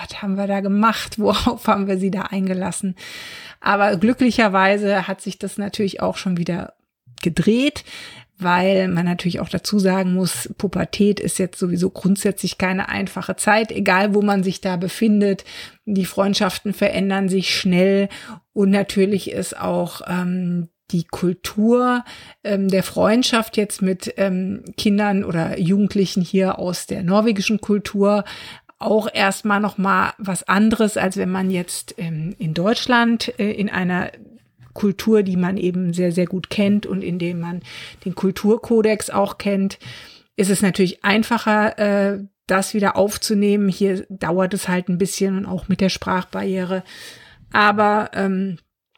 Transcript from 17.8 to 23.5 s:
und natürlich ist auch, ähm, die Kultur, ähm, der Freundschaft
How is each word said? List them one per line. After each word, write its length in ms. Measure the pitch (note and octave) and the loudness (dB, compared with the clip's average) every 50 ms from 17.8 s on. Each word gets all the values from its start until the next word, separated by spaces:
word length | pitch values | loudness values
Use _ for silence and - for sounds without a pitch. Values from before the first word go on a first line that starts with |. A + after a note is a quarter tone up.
| F#3 G3 G3 G3 G3 G3 - - - - A3 - _ _ | 4 4 4 2 2 0 -4 -10 -18 -18 -18 -20 _ _
und 200 | - G#3 G3+ G3 | -2 0 2 4
natürlich 600 | G3 G3+ G3 G3 - G3+ F#3+ G3 G#3+ F#3 - - | 4 2 0 0 0 0 2 2 2 0 -2 -4
ist 260 | - G3 F#3 - - - | -6 -6 -6 -6 -8 -6
auch, 440 | F#3 F#3 F3 F3 F3 E3 - - - | -4 -2 -2 -2 -2 -4 -6 -10 -8
ähm, 640 | - F3+ F3+ F3+ F3+ F3+ F#3 F3+ F3 F3 F3 E3+ - _ _ _ - | -6 -4 -2 -2 -2 -2 -2 -2 -2 -2 -2 -4 -6 _ _ _ -4
die 140 | - E3+ E3 | -4 -4 -4
Kultur, 1000 | _ - - F3+ F3 F#3 - - - - G#3 G#3 A3+ A#3+ B3 B3 B3 B3 A#3+ A#3+ - - - - - - _ - | _ -6 -4 -2 -2 -2 -2 -6 -8 -2 0 2 4 4 4 4 2 2 0 -2 -6 -14 -20 -20 -20 -18 _ -4
ähm, 240 | G#3 G3+ G3 G3 F#3+ | -2 0 0 2 2
der 160 | F#3 F#3+ F3+ | 2 2 0
Freundschaft 720 | - - - F3+ F#3+ A3 B3 B3+ - - A3+ A3 - | 0 0 2 4 4 4 4 2 2 2 0 0 0